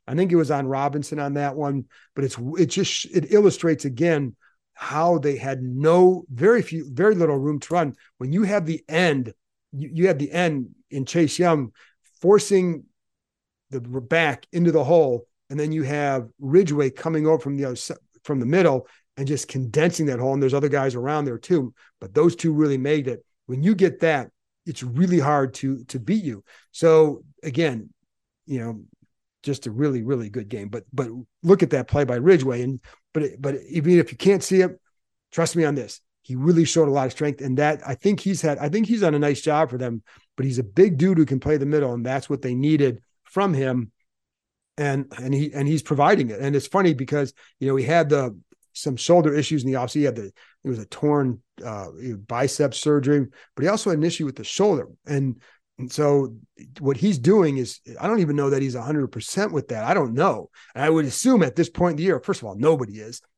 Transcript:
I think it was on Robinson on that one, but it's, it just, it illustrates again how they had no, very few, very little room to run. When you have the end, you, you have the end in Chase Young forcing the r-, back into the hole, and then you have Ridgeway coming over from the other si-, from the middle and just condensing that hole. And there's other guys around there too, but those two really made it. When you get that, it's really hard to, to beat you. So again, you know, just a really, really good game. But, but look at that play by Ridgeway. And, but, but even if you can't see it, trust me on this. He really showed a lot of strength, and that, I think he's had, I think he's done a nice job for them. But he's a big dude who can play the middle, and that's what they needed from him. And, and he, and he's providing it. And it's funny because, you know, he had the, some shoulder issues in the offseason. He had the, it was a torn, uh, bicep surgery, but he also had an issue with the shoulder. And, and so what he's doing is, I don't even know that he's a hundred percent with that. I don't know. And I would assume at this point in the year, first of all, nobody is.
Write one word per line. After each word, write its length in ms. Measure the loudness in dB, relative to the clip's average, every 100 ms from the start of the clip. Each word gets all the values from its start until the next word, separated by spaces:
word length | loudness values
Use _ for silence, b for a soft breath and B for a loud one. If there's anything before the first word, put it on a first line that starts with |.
| -6
I 80 |
think 180 | -2 2
it 40 | 2
was 140 | 2
on 160 | -2 -2
Robinson 520 | -2 -2 -4 -6 -6
on 160 | -4
that 220 | -4 -4 -4
one, 280 | -4 -4 -8 b b
but 100 | -6
it's, 140 | -6 -6 -6 0
it 80 | 0
just, 400 | 0 -2 -4 -4
it 260 | -4 2
illustrates 520 | 4 4 4 0 -2
again 500 | -4 -2 0 0 -2 -10 _ _ _
how 440 | _ -8 -2 2 2
they 180 | 0 -2
had 260 | -6 -6
no, 600 | -6 0 4 6 6 4 -4
very 300 | 0 2 4
few, 240 | 0 -8 -8
very 220 | 0 2
little 220 | 4 2 0
room 240 | -2 -4
to 140 | -2
run. 200 | -2 -2 -6 b _
When 140 | -4
you 100 | 0
have 240 | 0 0 -2
the 160 | -6 -4
end, 440 | 0 2 0 -4 -12 _ _ _
you, 180 | -12 -8
you 140 | 0 0
have 100 | 2
the 140 | -2
end 420 | -2 0 -2 -6 -14 _
in 140 | -8
Chase 340 | -4 0 0 2
Young 340 | 2 2 -2 b b b _ _
forcing 640 | 4 4 4 2 2 -4 -10 _ _ _ _ _ _ _ _
the 160 | -12 -10
r-, 80 | -10
back 460 | -2 0 0 -2 -6
into 200 | 0 2
the 120 | 2
hole, 420 | 4 4 4 0 -8 _ _
and 100 | -6
then 140 | -4
you 100 | -4
have 440 | -4 -2 -2 -2 -6 _
Ridgeway 520 | 2 4 4 2 0
coming 360 | -2 -4 0 2
over 120 | 0
from 180 | 0 -6
the 100 | -6
other 100 | -8
si-, 180 | -10 -14 _ _
from 160 | -6 -2
the 60 | 0
middle 400 | 2 4 2 -4 b _ -10
and 100 | -6
just 220 | -6 -6
condensing 580 | -8 -4 0 0 0 -2
that 120 | -2
hole. 160 | -2
And 80 | 0
there's 120 | 0
other 140 | 0 0
guys 260 | 0 -2
around 300 | -4 -4 -4
there 140 | -4 -8
too, 360 | -2 -2 -2 b b _
but 140 | -4
those 220 | 2 2 2
two 160 | 0
really 260 | 2 0 0
made 300 | 0 -2 -2
it. 160 | -8 _ _ -10
When 160 | -2
you 120 | 0
get 260 | 2 2 2
that, 300 | 0 0 -4 _ _ _ -14
it's 160 | -10
really 380 | -6 0 2 4
hard 340 | 2 2 0
to, 300 | -2 -6 -6
to 140 | -8 -8
beat 260 | -2 -2
you. 200 | -2 -8 b b b
So 500 | 0 4 6 4 0 -12 _
again, 480 | -6 -2 -2 -2 -10 _ _ _ _ _ -10
you 120 | -8
know, 240 | -8 -10 -16 _ _ _ _ _
just 240 | -8 -8 -8
a 40 |
really, 320 | -2 -2 -2
really 260 | -2 -4 -4
good 200 | -10 -10
game. 200 | -10 -10
But, 160 | -12 -8
but 160 | -6 -6 -8 -18 _
look 200 | 2 4
at 80 | 4
that 180 | 0 0
play 160 | -2
by 120 | 0 2
Ridgeway. 460 | 4 4 2 -2
And, 180 | -4 -8 b b _
but, 260 | -6 -6 -6
but 160 | -6 -6 -6
even 300 | -2 4 4
if 120 | 4
you 80 | 0
can't 240 | 2 2
see 180 | 2 2
it, 180 | 2 -2 _ _ _ _ _
trust 240 | -2 -2
me 100 | 0
on 120 | 0 0
this. 240 | -6 -14 _ _
He 120 | -12
really 300 | -2 2 4
showed 240 | 4 4 2
a 40 |
lot 140 | 2 0
of 60 |
strength, 280 | -2 -4 -4
and 160 | -2 0
that, 220 | 0 0 -6
I 80 |
think 240 | -4 0 0
he's 240 | -2 -2
had, 160 | -2 -2
I 100 | -2
think 200 | -2 0
he's 140 | 2
done 120 | 2
a 40 | 2
nice 220 | 2 0
job 300 | 0 0 0
for 80 | -2
them. 240 | -6 -8 b b _ -6
But 80 |
he's 140 | -4 -4
a 60 |
big 340 | -2 4 4 6
dude 200 | 2 4
who 60 |
can 140 | 2 0
play 180 | 0 0
the 100 | 0
middle, 280 | 0 0
and 100 | -4
that's 240 | -4 -4 -4
what 140 | -6
they 140 | -4 -2
needed 440 | 2 2 2 0 _ _
from 320 | _ -2 0
him. 380 | 0 0 -2 -4 _ _ _ _ _ _ _ _ -6
And, 300 | -2 -2 -6 -10
and 160 | -4
he, 200 | -2 -2
and 140 | -2 -2
he's 160 | -2
providing 460 | -2 2 4 4 2
it. 100 | -4
And 160 | -2 -2
it's 100 | 0
funny 280 | 2 2
because, 380 | 2 -2 -2 -2 b b _
you 80 | -2
know, 80 | 0
he 80 |
had 240 | 2 2 4
the, 280 | 0 0 -8 _ _ _ -10
some 200 | -6 -4
shoulder 380 | 4 4 6
issues 300 | 2 0 -2
in 80 | -2
the 60 | -4
offseason. 160 | -2
He 80 | 0
had 140 | -2 -2
the, 160 | -10 b b b
it 40 | -8
was 100 | -8
a 80 | -10
torn, 540 | -4 0 2 0 -4 _ -18
uh, 240 | -14 -12 -12 -12 -12 -12 -8
bicep 480 | -2 -2 0 -2
surgery, 520 | 0 0 2 4 2 0 b b
but 80 | -4
he 60 | -2
also 220 | 0 0
had 80 | 0
an 60 |
issue 220 | 0 -2 -6
with 100 | -8
the 80 |
shoulder. 440 | -8 0 0 0 -4 -14 -6
And, 340 | -2 -2 -4 b b _ -16
and 120 | -10
so 460 | -2 2 2 0 -8 -20 _ -20 -6
what 180 | -4 0
he's 220 | 0 2
doing 400 | 4 4 4 0
is, 220 | -6 -10 -20 -8
I 60 | -2
don't 140 | 0
even 160 | 0 0
know 140 | 0
that 120 | 0
he's 120 | -2
a 80 | -4
hundred 260 | -4 -2 -4
percent 440 | -6 -8 -4 -4
with 160 | -4 -6
that. 160 | -6
I 100 | -2
don't 200 | 0 0
know. 360 | 0 0 -2 -8 b b
And 100 | -2
I 60 | 0
would 140 | 2
assume 380 | 0 0 2 4
at 140 | 4 0
this 120 | -4
point 240 | 0 0
in 40 | 0
the 60 |
year, 160 | 0 0
first 200 | -2 -6
of 80 | -8
all, 80 | -2
nobody 420 | 0 2 -2 -10
is. 220 | -16 -18 _